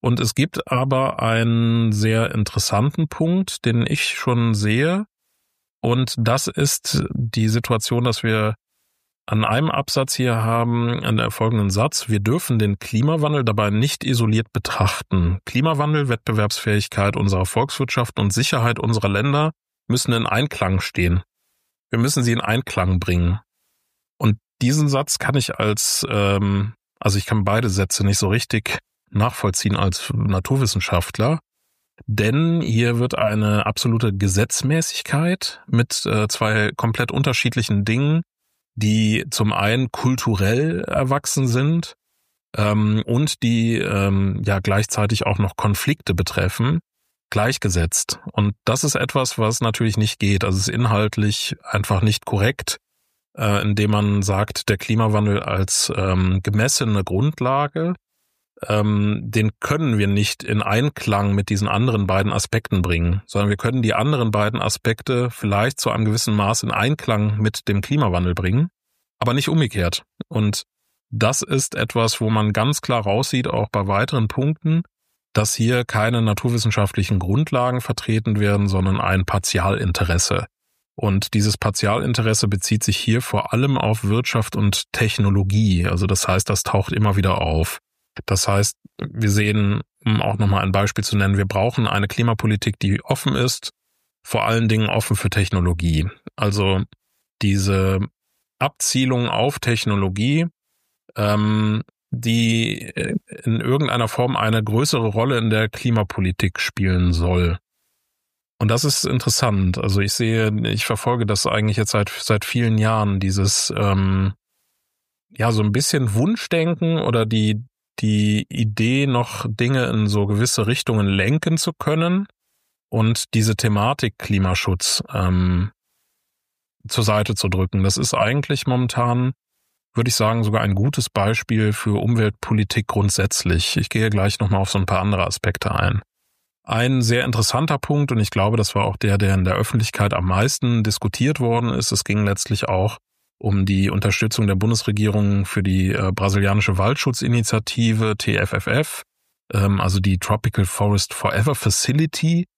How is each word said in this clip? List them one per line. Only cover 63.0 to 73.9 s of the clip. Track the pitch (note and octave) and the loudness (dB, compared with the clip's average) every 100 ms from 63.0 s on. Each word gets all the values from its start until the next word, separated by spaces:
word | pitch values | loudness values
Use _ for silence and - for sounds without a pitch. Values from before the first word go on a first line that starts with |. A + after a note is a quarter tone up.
| E2+ F2+ - | 0 0 -2
sondern | G2+ G2+ | -2 0
wir | G2+ | 0
können | A#2 B2+ | 0 0
die | A2+ - | 0 0
anderen | B2+ D3 A2+ | 0 0 0
beiden | G#2 G#2 A#2 | 0 0 -2
Aspekte | - - - A2+ - B2 B2 | -4 -2 -2 -4 -2 -2 -2
vielleicht | - G#2+ G2+ A2+ - | -2 0 2 0 -2
zu | - | -4
einem | A2 A2 | 0 0
gewissen | A2 - G#2+ | 0 0 0
Maß | G2+ A2 | 2 0
in | - | -2
Einklang | - A2 D3+ - G#2+ G#2+ G#2+ | 0 0 0 0 0 2 0
mit | G#2+ - - | -2 -2 -2
dem | G2+ | -2
Klimawandel | - D3 A#2+ F2 F2+ F2 | 0 0 2 0 0 0
bringen, | F#2 A2 E3 _ _ _ _ _ | 0 0 0 _ _ _ _ _
aber | A#2+ | -2
nicht | B2+ C#3 | 0 0
umgekehrt. | D#3+ B2+ G#2 F2 - _ _ - | 0 0 0 -2 -2 _ _ -8
Und | A2 G#2+ G2+ - _ _ _ _ | -2 0 -2 -8 _ _ _ _
das | A2 A2 C3+ | 0 0 0
ist | - C3+ - | -2 -2 -2
etwas, | - A2+ A#2+ A2+ - | -4 -2 0 0 0
wo | A2 | 0
man | A2 G#2+ | 2 2
ganz | G#2 A#2 D3 | 2 0 -2
klar | - B2 | -2 -2
raussieht, | G#2 G#2 C3 C3 B2 | 0 0 0 -2 -2
auch | A2+ G#2 | -2 -2
bei | G#2 | -2
weiteren | G2 | 0